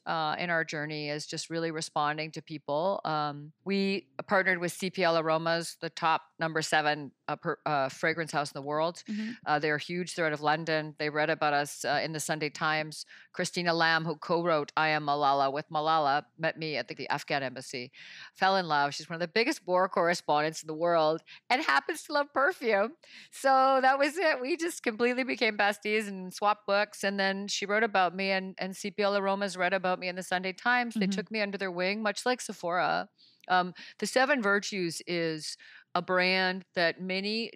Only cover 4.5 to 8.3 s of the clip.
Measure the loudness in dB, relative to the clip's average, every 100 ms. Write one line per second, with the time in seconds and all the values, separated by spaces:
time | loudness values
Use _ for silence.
4.5 | 0 -2 -4 -6 2 2 4 2 0 2
5.5 | -2 -2 -8 -10 -2 0 0 -2 -6 -2
6.5 | -2 2 4 4 0 -4 -10 -8 -4 -4
7.5 | -4 -2 0 0 0 -2 0 -2